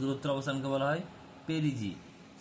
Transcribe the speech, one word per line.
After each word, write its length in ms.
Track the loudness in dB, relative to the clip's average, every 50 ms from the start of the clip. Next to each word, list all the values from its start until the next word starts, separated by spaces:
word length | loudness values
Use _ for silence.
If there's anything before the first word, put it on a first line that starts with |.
দূরত্বের 300 | 2 2 2 2 2 0 0
অবস্থানকে 340 | 2 0 0 0 0 0 2 2
বলা 120 | 4 4 4
হয় 120 | 2 2 0 -6 -10 -16 -18 -18 -18 -8 -4
পেরিজি। 460 | 0 2 4 4 4 2 2 0 -2 -2 -4 -10 -16 -18 -20 -20 -20 -18 -14